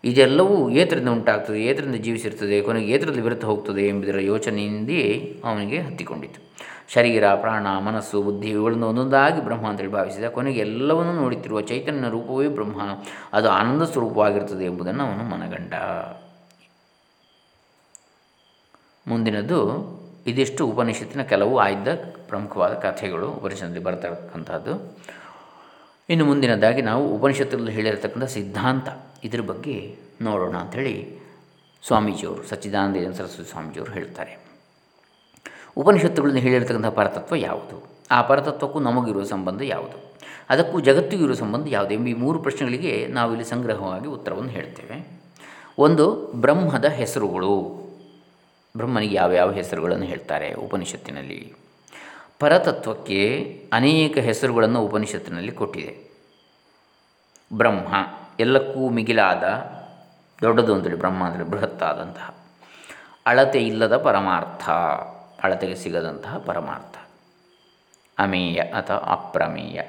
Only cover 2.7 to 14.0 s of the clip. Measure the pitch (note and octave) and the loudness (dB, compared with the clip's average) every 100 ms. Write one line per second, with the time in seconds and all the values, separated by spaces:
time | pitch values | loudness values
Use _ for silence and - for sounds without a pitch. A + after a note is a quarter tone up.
2.7 | A2+ G#2 A#2+ D#3+ C3 A2+ A#2 A2 G#2 G#2+ | 0 2 2 2 -2 -2 -2 -2 -2 -2
3.7 | G2+ G2+ G2+ G2 F#2+ G2 G#2 A#2+ G#2 G#2 | 0 0 0 -2 0 0 0 0 -2 -4
4.7 | G#2 A2 E3+ A2 A#2 - - A#2+ G#2+ G2+ | -4 -2 0 0 0 -4 -8 -6 -4 -4
5.7 | D3 D#3 F2+ E2+ D2+ C#2 - - - - | -4 -6 -10 -10 -10 -12 -18 -20 -20 -20
6.7 | - - B2 A#2+ A2+ G2+ G2+ A2 A2 G2+ | -20 0 4 4 6 4 4 2 -2 0
7.7 | F#2+ G2+ A2 G2+ G#2 G2+ G2+ G#2+ G#2+ A2 | -2 -2 -4 -2 -2 -2 -2 -2 0 0
8.7 | A#2 A2+ A#2 C3 C3+ C#3+ E3 - D3+ A2 | 0 0 0 4 6 6 2 -2 -4 -4
9.7 | G#2 F#2+ G2+ F#2 G2 A2+ B2 C3+ B2 G#2+ | -4 -2 -2 -2 -2 -4 -2 -2 -2 -2
10.7 | A2+ C#3 D#3+ E3+ E3+ B2+ A#2 - G#2+ G#2+ | 0 0 2 0 0 -2 -2 -4 -4 -2
11.7 | B2 C3+ D3 A#2+ A2+ A#2+ C3 C#3+ A2+ G#2+ | -4 -4 -4 -4 -4 -4 -2 0 -2 -6
12.7 | G2+ G2+ G2 - - - G#2 G#2+ G2 A2+ | -6 -6 -8 -12 -16 0 4 4 4 4
13.7 | C#3+ D#3+ C3+ | 2 0 0